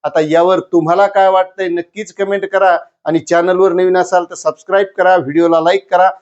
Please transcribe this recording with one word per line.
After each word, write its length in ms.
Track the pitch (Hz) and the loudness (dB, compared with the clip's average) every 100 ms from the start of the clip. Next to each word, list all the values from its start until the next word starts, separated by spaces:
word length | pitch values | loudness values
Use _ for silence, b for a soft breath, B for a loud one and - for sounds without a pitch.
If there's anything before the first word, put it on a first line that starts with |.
आता 180 | 147 160 | -4 -2
यावर 400 | 151 165 175 185 | 0 2 2 0
तुम्हाला 460 | 180 170 160 175 202 | 0 -2 0 0 2
काय 220 | 202 190 | 2 2
वाटतंय, 400 | 190 185 190 190 | 2 -2 -6 -6
नक्कीच 440 | 175 170 208 214 | -6 -8 -12 -14
कमेंट 300 | - 196 196 | -8 -4 -4
करा 320 | 196 196 220 - - _ | -4 0 2 0 -4 _
आणि 140 | - 160 | -4 -4
चॅनलवर 540 | - 170 170 185 190 | 0 0 0 2 0
नवीन 240 | 175 185 185 | 2 0 0
असाल 280 | 180 185 | 0 -2
तर 100 | 175 | -4
सबस्क्राईब 520 | 180 160 - - 196 196 - | -6 -8 -8 -4 -2 -2 0
करा, 200 | 180 185 | 2 2
व्हिडिओला 440 | 131 151 170 165 | 0 0 2 2
लाईक 300 | 160 196 - | 2 -2 0
करा 200 | 180 185 185 | 2 2 0